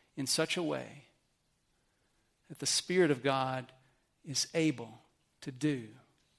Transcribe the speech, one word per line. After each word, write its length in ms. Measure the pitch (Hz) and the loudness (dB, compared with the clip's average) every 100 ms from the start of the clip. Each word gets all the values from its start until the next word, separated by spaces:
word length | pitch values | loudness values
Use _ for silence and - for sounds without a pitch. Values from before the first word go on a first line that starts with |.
| _ - | _ -6
in 100 | 135 | 0
such 300 | - 160 180 | 0 0 0
a 60 | |
way 420 | 160 135 120 139 - _ _ _ _ _ _ _ _ _ _ _ _ _ - | -2 -4 -6 -14 -20 _ _ _ _ _ _ _ _ _ _ _ _ _ -20
that 100 | 156 | -6
the 80 | 139 | -2
Spirit 440 | - - 180 165 | 0 2 4 6
of 120 | 131 | 4
God 480 | 135 135 131 131 123 - _ _ _ _ | 2 0 0 -4 -8 -16 _ _ _ _
is 240 | - 131 - | -6 -4 -2
able 480 | 170 160 127 113 113 _ _ _ _ | 2 2 0 -6 -16 _ _ _ _
to 100 | - | -14
do 360 | 127 151 135 110 120 _ _ _ | -2 -2 -2 -6 -16 _ _ _